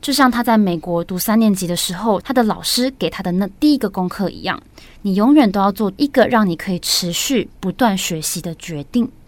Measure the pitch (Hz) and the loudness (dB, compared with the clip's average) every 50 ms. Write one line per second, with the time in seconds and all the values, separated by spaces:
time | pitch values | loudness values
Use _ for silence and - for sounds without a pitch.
0 | - - 277 277 277 254 233 233 240 247 226 220 208 190 175 165 - 180 170 170 | -4 -4 0 2 2 2 2 0 0 2 4 4 4 2 0 -2 -4 -4 -4 -4
1 | 170 - 190 180 - - 214 226 226 214 202 185 185 170 175 175 - - 180 175 | -4 -4 -6 -6 -2 0 2 4 4 2 2 0 -2 -4 -4 -4 -4 -6 -6 -4
2 | 208 233 208 175 - - 262 254 233 214 196 - - - - 233 247 269 262 - | 0 0 0 0 0 0 0 2 2 2 0 -4 -4 -4 -2 0 0 -2 -2 -4
3 | - - - - 190 180 175 185 202 196 - - - 302 294 269 - 196 - - | -6 -4 -4 -4 -4 -2 -2 -2 -2 -2 -4 0 2 2 2 2 0 -4 -2 -2
4 | 185 180 - - 202 170 - - 82 185 185 - - - - - - - - - | -4 -4 -4 -4 -6 -6 -6 -6 -8 -8 -8 -8 -10 -20 -20 -20 -20 -20 -20 -8
5 | - 202 185 196 208 254 294 311 269 214 185 208 196 202 202 - 220 196 190 - | -4 -2 0 2 4 6 6 6 6 4 4 2 0 0 0 0 -4 -4 -2 -2
6 | 285 285 - 269 220 - 247 226 214 190 170 160 - - 185 175 - - - - | -4 0 4 4 4 4 4 2 2 2 0 -4 -4 -4 -6 -4 -2 -2 -2 -2
7 | - 175 170 - - - 277 233 - - - - - 190 180 - 262 233 196 185 | -2 -4 -4 -4 -2 0 0 -2 -2 -2 -8 -8 -6 -6 -2 0 0 0 2 0
8 | - - 175 156 156 - - 180 151 175 165 - - - 165 147 - - - 240 | -4 -6 -6 -6 -6 -6 -6 -6 -8 -10 -10 -10 -12 -12 -10 -10 -10 -4 -2 -2
9 | 233 - - - - | -2 -2 -6 -14 -20